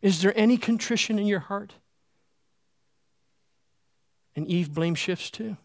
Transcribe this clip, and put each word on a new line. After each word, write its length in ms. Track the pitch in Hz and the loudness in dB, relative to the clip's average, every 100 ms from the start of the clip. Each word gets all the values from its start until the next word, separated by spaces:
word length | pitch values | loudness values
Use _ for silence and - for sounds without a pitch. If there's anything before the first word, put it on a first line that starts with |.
Is 220 | 202 175 | 2 4
there 140 | 190 202 | 2 4
any 200 | 220 247 | 4 4
contrition 600 | 233 226 - 233 - 220 | 2 -2 0 -2 0 0
in 80 | 208 | 0
your 140 | 196 | -2
heart?" 340 | - 202 208 - _ _ _ _ _ _ _ _ _ _ _ _ _ _ _ _ _ _ _ _ _ _ _ _ _ - | -2 -8 -8 -20 _ _ _ _ _ _ _ _ _ _ _ _ _ _ _ _ _ _ _ _ _ _ _ _ _ -8
And 100 | 151 | -2
Eve 260 | 175 160 | -2 -2
blame 220 | 147 170 | -2 -2
shifts 360 | 165 - 180 - | 0 -2 -6 -6
too. 260 | - 220 202 | -10 -10 -10